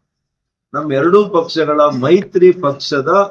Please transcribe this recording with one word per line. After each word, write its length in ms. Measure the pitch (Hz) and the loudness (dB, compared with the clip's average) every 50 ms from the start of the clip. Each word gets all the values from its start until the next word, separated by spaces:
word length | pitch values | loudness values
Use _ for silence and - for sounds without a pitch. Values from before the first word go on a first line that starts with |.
| _ _ _ _ _ _ _ _ _ _ _ _ _ _ - | _ _ _ _ _ _ _ _ _ _ _ _ _ _ -10
ನಮ್ಮ 200 | 143 151 151 135 | -8 -6 -4 -2
ಎರಡೂ 360 | 135 151 170 180 208 208 185 | -2 0 2 2 2 2 2
ಪಕ್ಷಗಳ 520 | 170 170 165 165 - 160 151 143 151 151 | 0 -2 -2 -2 -4 -4 -2 -2 0 2
ಮೈತ್ರಿ 720 | 147 147 143 127 127 139 170 196 196 - - 185 175 180 | 0 0 0 -2 0 2 2 2 0 0 0 2 4 4
ಪಕ್ಷದ 580 | 175 180 165 143 139 139 - - 151 139 131 151 175 202 202 196 | 4 2 -2 -4 -4 -6 -8 -6 -4 -4 -2 0 0 0 0 -2